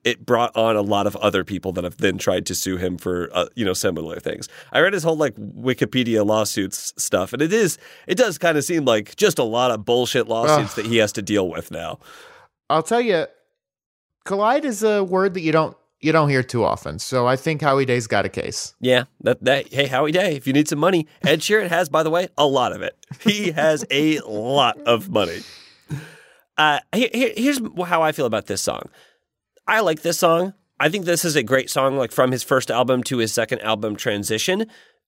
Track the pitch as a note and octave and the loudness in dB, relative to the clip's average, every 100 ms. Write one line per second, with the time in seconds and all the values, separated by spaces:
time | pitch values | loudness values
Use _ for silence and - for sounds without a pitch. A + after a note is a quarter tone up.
0 | B2+ A#2 A#2 A#2 A#2+ A2+ A2+ G#2+ G#2 G2+ | -4 -2 2 2 2 2 2 2 2 0
1 | G2+ G2 G#2 F#2+ F2 F#2+ F#2+ F2+ F2+ - | 0 0 0 0 -2 -6 -6 -6 -6 -2
2 | G2+ E2+ - F#2 F2 F#2 F#2+ F2+ F#2 F2+ | -2 0 0 -2 -2 -6 -4 -4 -4 -4
3 | F#2 F2 F2 F2+ F2 - G2+ F#2 G#2 D#2+ | -4 -4 -2 -2 -4 -2 -4 -2 -2 -4
4 | E2 E2 - - - - - B2+ F3+ G3 | -6 -8 -8 -8 -12 -18 -4 2 2 2
5 | D#3+ D#3 C#3+ G#2+ G#2 - B2 B2 A#2+ C3 | -2 0 -2 -4 -14 -6 -4 -2 0 0
6 | A#2 A2 G#2 G#2+ G#2 A2 F#2+ - - - | 2 2 2 2 0 -2 -4 -6 -10 -8
7 | - F#2+ F#2 B2 D#3+ A3 F#3 - - - | -2 -2 0 -2 0 2 0 -2 -12 -12
8 | - B3+ A3+ D3+ E3+ D3+ C#3 E3+ C3 A2 | -4 0 0 0 0 0 0 0 2 2
9 | G#2+ - - D#3 A#2 A#2 B2+ A2 G#2 A#2+ | 0 0 2 2 0 2 0 0 0 2
10 | A#2+ B2+ A2 A2+ D3 D3+ G#2 - A2 A#2 | 2 0 0 0 4 4 2 -4 0 2
11 | G#2 - G2 G#2 F#2 E2 - E2 E2 - | 2 0 -2 0 0 -4 -10 -10 -10 -12
12 | - - - - _ _ - D#3 D#3+ A#3 | -16 -20 -20 -20 _ _ -2 -2 0 0
13 | A#3+ E3+ C#3+ _ _ _ _ _ _ _ | 2 0 -2 _ _ _ _ _ _ _
14 | _ _ - G3 G#3+ C#4+ D4 G3+ G#3+ G#3 | _ _ -6 0 2 2 0 0 2 2
15 | F#3+ F#3 G3 F3+ D#3 D#3 D#3 - _ _ | 2 2 2 0 2 2 2 -4 _ _
16 | D3+ D#3+ C#3+ C3+ B2+ A#2+ G2 - D2+ D#2 | 2 4 4 2 0 0 0 0 -6 -10
17 | - C3 B2 C3 D#3+ D#3 D3+ C3+ B2+ B2 | -4 0 2 2 0 0 2 2 2 0
18 | A2 G#2 G2 - - - - - B2+ B2 | 0 0 -2 -4 -6 -8 -10 -4 2 2
19 | B2 - - B2+ B2+ C#3 - B2+ C#3 C3 | 0 -4 -2 0 2 0 0 -2 0 0
20 | D3+ F3 G3 C#3+ C3+ C#3 D3+ D3 E3+ F3+ | 0 0 0 -2 0 2 2 2 2 2
21 | D3+ _ E3+ D#3 - G#3+ F#3 E3+ D#3 D#3+ | -2 _ 0 0 2 0 2 0 0 0
22 | D#3+ E3+ F#3 - D3 C3+ A2+ F#2+ F2+ - | 0 0 -2 0 2 4 0 -2 -8 -10
23 | - - A3+ G#3 F#3+ D#3 D#3 D#3 - C3+ | -16 -4 -2 0 0 0 2 2 0 0
24 | D#3 D3 - G#2+ A#2 C#3+ A#2+ G2+ G2+ A#2 | 2 0 -4 -6 0 2 2 2 0 0
25 | F#2+ G#2 F2 E2+ - - - _ - C#3+ | 0 0 0 -4 -12 -20 -20 _ -12 -12
26 | D#3 - - _ _ - D3+ C#3+ - G3 | -12 -20 -20 _ _ 0 2 2 -2 -2
27 | B3+ A3+ B3 G#3 C4 C#4 A3 E3+ F3 E3+ | 0 0 -2 0 0 0 -4 -6 -2 0
28 | D#3 D3+ B2 A2 - G2 - A1+ - _ | 0 0 -2 -2 -4 -4 -4 -4 -8 _
29 | _ _ _ _ _ _ - G#3+ F#3+ D#3+ | _ _ _ _ _ _ -2 0 0 -2
30 | E3 E3 F3 E3 F#3 - _ - D3 G3+ | -4 0 2 2 0 -8 _ -2 -2 0
31 | F3 E3+ F3 D3 A2 C3 - C#3 C3+ C3+ | -2 0 0 0 0 -2 -2 -2 0 0
32 | A#2+ - C3 B2+ - C3 - A#2+ B2+ B2+ | -2 0 0 0 -2 -2 0 0 0 0
33 | A#2 B2+ A2+ A#2+ A2+ A#2 G#2+ A2 A2 G#2 | -2 -2 -2 -2 -2 -2 -2 -2 -4 -4
34 | A#2+ G#2 G2 A2 F#3 F#3+ A3 - _ _ | -4 -4 -2 -2 -2 -2 -4 -12 _ _